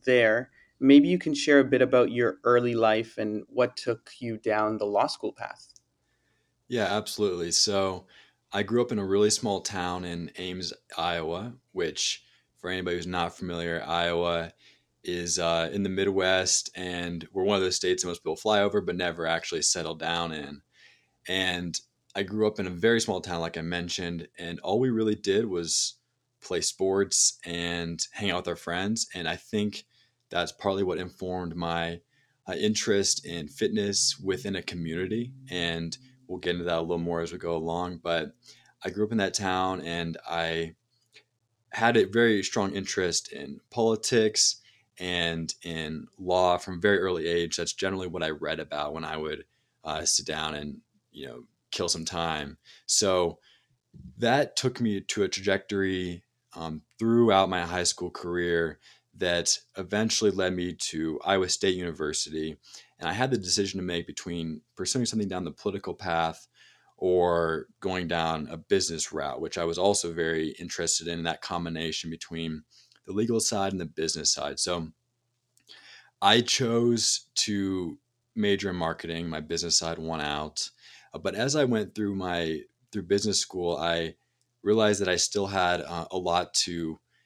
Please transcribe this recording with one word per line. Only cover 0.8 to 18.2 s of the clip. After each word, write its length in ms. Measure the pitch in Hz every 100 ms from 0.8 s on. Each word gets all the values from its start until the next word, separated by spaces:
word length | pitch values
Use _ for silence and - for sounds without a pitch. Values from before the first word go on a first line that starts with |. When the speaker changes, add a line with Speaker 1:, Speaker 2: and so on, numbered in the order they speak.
Speaker 1:
maybe 260 | 135 143 143
you 120 | 180
can 120 | 160
share 280 | 143 - 143
a 40 |
bit 160 | 131 123
about 300 | 127 123 120
your 280 | 120 117 -
early 320 | 117 120 120
life 440 | 117 110 110 113 -
and 260 | 107 107 -
what 300 | 120 120 -
took 340 | 123 113 - -
you 180 | 120 110
down 420 | 113 107 107 110
the 60 |
law 220 | 104 104 147
school 260 | - 107
path. 360 | - - - - _ _ _ _ _ _ _ _ _ -
Speaker 2:
Yeah, 200 | 123 95
absolutely. 640 | 104 - - 101 87 85
So 540 | 85 107 98 95 92 - - - _ -
I 120 | 101
grew 180 | 98 117
up 100 | 120
in 80 | 107
a 60 |
really 240 | 98 101 107
small 320 | - 113 98
town 460 | - 95 87 90 90
in 240 | 87 80 -
Ames, 340 | 92 92 87 - - -
Iowa, 560 | 85 85 80 85 117 123 _
which 520 | 185 80 - - - _ _ _ _
for 140 | 90
anybody 260 | 92 90 87
who's 100 | 85
not 300 | 90 85 -
familiar, 480 | 90 85 85 82 -
Iowa 640 | 85 85 85 87 85 85 - - _ _ _
is, 340 | - 87 87 90
uh, 300 | 82 82 82
in 80 | 101
the 80 | 98
Midwest, 800 | 92 98 95 92 95 90 - -
and 540 | - 92 87 87 85 82
we're 100 | 98
one 140 | 98 98
of 40 |
those 140 | 92 -
states 260 | 92 90
that 60 | 90
most 140 | 85